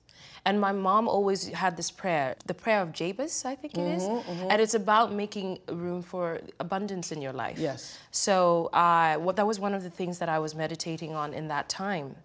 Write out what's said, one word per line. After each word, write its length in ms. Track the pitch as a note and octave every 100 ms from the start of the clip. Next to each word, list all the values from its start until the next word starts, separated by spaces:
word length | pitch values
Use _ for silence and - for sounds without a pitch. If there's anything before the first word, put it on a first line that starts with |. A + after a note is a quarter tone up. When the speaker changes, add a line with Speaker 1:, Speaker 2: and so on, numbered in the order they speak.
| _ - - -
Speaker 1:
And 160 | F#3+ G#3
my 100 | G3
mom 380 | G3 F#3+ G#3 A3+
always 400 | G3+ G3 G3 F#3+
had 280 | E3 F#3 E3+
this 140 | E3
prayer, 460 | - F#3+ D#3+ C3 - -
the 80 |
prayer 280 | F3 - G#3+
of 100 | F3
Jabez, 520 | D3+ E3 G3 D4+ -
I 120 | B3+ C#4
think 200 | G3+ -
it 40 |
is. 240 | F3 F3+
Speaker 2:
Mm-hmm, 260 | F#3+ A#3 F3+
mm-hmm. 180 | F3 F#3
Speaker 1:
And 140 | G#3
it's 120 | A3
about 380 | A3 G3 G#3+ A3
making 460 | G3+ G#3 G#3 F#3+ F#3 -
room 320 | E3+ F3 F3+
for 380 | F3 F#3 F3 E3 - -
abundance 500 | E3+ F#3+ G3+ F#3+ E3
in 100 | D#3
your 120 | C3+
life. 260 | C3 A2+ D#3+
Speaker 2:
Yes. 400 | D#3 B2+ - - -
Speaker 1:
So, 540 | - - F#3 F3+ E3+ E3
uh, 500 | - F3 E3+ D#3+ D#3
what, 180 | F3
that 120 | F#3 G#3
was 100 | G#3
one 160 | G3+
of 80 | G3+
the 80 | F3+
things 300 | - F3+ F3
that 80 | E3
I 100 | D#3
was 160 | D#3
meditating 600 | D#3 D#3 E3 F3 D#3+ D#3+ D#3
on 180 | D3
in 140 | D3 D#3
that 200 | C#3+ -
time. 460 | - G3 F3+ C#3 -